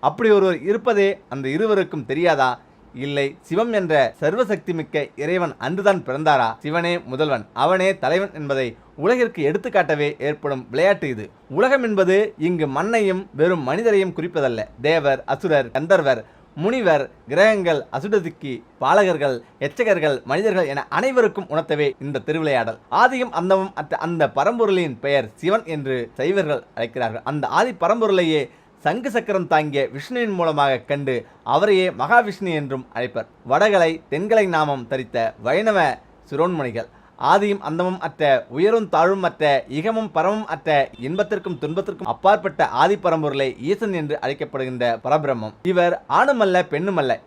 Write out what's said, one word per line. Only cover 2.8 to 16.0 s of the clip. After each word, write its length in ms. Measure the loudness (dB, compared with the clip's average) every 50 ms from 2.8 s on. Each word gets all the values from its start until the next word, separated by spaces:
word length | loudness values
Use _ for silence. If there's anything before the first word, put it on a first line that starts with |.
| -20 -20 -14
இல்லை, 340 | -10 -8 -4 -2 -2 -2 -2 -4 -10 _
சிவம் 320 | -4 -2 -2 0 0 0
என்ற 200 | -2 0 2 4 4 4 2 0
சர்வசக்தி 580 | -2 -2 0 2 2 0 0 0 -4 -2 -6 -6
மிக்க 320 | -6 -6 -4 -4 -4 -4 -4 _
இறைவன் 420 | -8 -4 -2 0 0 0 -2 -4 -6
அன்றுதான் 480 | -6 -6 -4 0 2 2 2 2 -2
பிறந்தாரா? 440 | -6 -6 -2 2 2 4 4 4 0 -2 -6
சிவனே 360 | -8 -4 -4 -2 0 0 -2 -4 -4
முதல்வன், 420 | -8 -4 -2 0 0 0 -4 -4 -8 -2
அவனே 360 | 0 2 2 4 2 2 0 0 0
தலைவன் 360 | 0 0 0 0 0 -2 -6
என்பதை 360 | -10 -6 -4 -2 -2 -2 -4 -6 -12 -20 -20 -14
உலகிற்கு 460 | -4 0 0 2 2 2 -2 -2 -2 -2
எடுத்துக்காட்டவே 680 | 0 0 0 -4 0 0 0 2 2 0 0 0 -2 -4 -4
ஏற்படும் 460 | -4 -4 -4 -4 -4 -6 -6 -6 -8
விளையாட்டு 420 | -8 -2 0 2 2 2 2 0 -6
இது. 160 | -6 -6 -10 -14 -16 _ _ _
உலகம் 360 | -2 0 2 2 2 2 0
என்பது 320 | 0 2 2 2 4 4 2 2 0 -4 -4
இங்கு 280 | -2 -2 0 0 -2 -2
மண்ணையும் 540 | -2 -2 -2 0 0 0 0 0 0 -2 -6 -10 -2
வெறும் 300 | 0 2 2 2 0 -2
மனிதரையும் 540 | -2 -2 0 2 2 2 2 2 0 -2 -6
குறிப்பதல்ல. 540 | -6 -4 -2 0 0 0 0 -2 -6 -10 -12 -4
தேவர், 420 | 0 2 2 2 2 2 0 0 -2
அசுரர், 440 | -4 -6 -4 0 2 2 2 2 0
கந்தர்வர், 520 | -4 -6 0 2 2 4